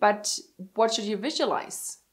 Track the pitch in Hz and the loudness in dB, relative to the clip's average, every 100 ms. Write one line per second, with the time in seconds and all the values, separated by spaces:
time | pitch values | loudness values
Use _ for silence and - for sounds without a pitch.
0 | 208 208 - - - - 185 - 226 226 | 2 4 -2 -6 -10 -16 -8 2 2 2
1 | 208 202 254 311 262 - - - - - | -2 -2 -4 0 0 0 -4 -10 -10 -14
2 | _ | _